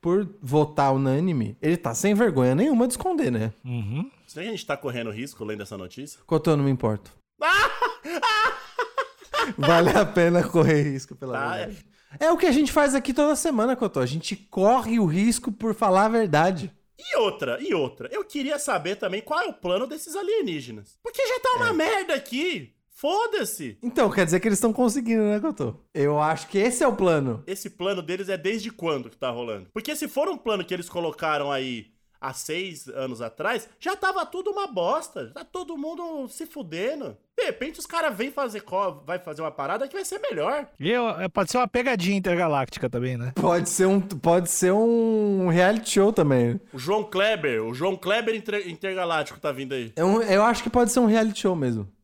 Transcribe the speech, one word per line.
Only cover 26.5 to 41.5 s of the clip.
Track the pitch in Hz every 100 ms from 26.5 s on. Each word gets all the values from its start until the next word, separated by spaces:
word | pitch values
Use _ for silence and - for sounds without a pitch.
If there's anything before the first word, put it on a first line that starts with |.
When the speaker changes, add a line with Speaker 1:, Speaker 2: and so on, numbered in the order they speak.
| 190
Speaker 1:
esse | 233 247
é | 285
o | 202
plano. | 190 156 135 110 -
Speaker 3:
Esse | 190 -
plano | _ 180 190
deles | 160 185 190
é | 190
desde | 175 220 208
quando | - 165 143 117
que | _
tá | 131
rolando? | 120 117 104 92
Porque | 220 226 302
se | 302
for | - 330
um | 320
plano | 233 208 180
que |
eles | 180 170
colocaram | 175 170 151 160 147 143
aí | 139 131 120 101 _ _ _
há | 135
seis | 131 - 160 190 151 -
anos | 131 131 117
atrás, | 117 - 180 240 - _
já | 330 381
tava | 381 381 320
tudo | 359 381
uma | 403 392
bosta. | 202 170 294 - - 120 -
Tá | -
todo | 359 330 320
mundo | 302 339 339 311 254
se | - 320
fudendo. | 294 185 160 214 302 196 107 _ -
De | 381
repente | - 277 330
os | -
caras | 339 311 196
vêm | 262
fazer | 277 262 208
co-, | - 185 202 - 135
vai | 175
fazer | 175 151
uma | 160
parada | 151 139 202 269
que |
vai | 381
ser | 381 403
melhor. | 480 180 160 294 285 _
Speaker 2:
E | 147
eu, | 240 233 170
é, | 185
pode | - 185